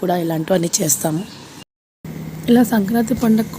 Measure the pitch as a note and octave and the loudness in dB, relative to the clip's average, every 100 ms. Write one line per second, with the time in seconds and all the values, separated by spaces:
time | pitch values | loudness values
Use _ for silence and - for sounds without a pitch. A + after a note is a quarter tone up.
0 | F3+ F3 E3 D#3+ D#3+ F#3 E3+ - E3 C#3+ | -2 0 0 -2 0 0 2 0 0 0
1 | D#3+ D#3 G#3+ - - - - _ _ _ | 0 -2 -6 -12 -20 -20 -20 _ _ _
2 | - - - - - A#3+ B3 A3+ G3 A#3 | -14 -12 -12 -6 2 4 4 2 2 0
3 | A3 A3+ A#3 A3 A3 | 0 0 2 2 0